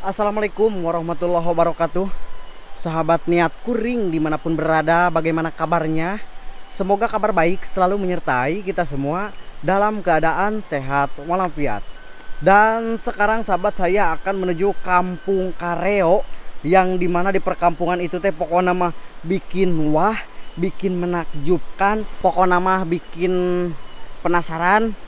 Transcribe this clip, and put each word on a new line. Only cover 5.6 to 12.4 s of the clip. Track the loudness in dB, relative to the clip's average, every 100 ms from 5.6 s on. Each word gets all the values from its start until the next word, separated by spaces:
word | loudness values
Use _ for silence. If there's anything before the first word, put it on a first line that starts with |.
| 0 0 2 0 0 -4 -6 -8 -8 -10 -10
Semoga | -4 0 2
kabar | 2 0 2 2
baik | 4 2 0
selalu | 2 2 2
menyertai | 0 -2 0 0 0 -2
kita | -4 -4 -2
semua | -2 -2 -4 -6 -8 -10 -6
dalam | 0 2 2 0
keadaan | 0 2 2 2 0 -2
sehat | -4 -4 0 0 0 -2 -2
walafiat. | -2 -2 0 -2 -2 -6 -10 -12 -12 -6 0